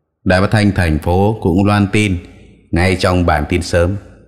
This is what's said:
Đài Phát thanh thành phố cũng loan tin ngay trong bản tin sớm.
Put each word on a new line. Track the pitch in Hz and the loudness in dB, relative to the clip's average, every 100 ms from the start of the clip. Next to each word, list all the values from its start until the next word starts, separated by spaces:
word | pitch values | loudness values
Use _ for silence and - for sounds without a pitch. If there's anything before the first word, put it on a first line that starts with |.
| _ _ | _ _
Đài | 92 92 | 0 0
Phát | 101 | 2
thanh | 107 104 | 2 2
thành | 92 87 76 | 2 0 -2
phố | 87 90 101 110 | 0 0 0 0
cũng | 95 87 101 | -2 0 2
loan | 104 98 | 2 0
tin | 110 104 87 - - - - _ | 0 0 -4 -8 -20 -20 -20 _
ngay | 85 92 92 | -2 0 0
trong | 95 90 85 | 0 0 2
bản | 76 71 | 0 0
tin | - | -4
sớm. | 82 87 87 98 - - | -2 0 0 -4 -12 -20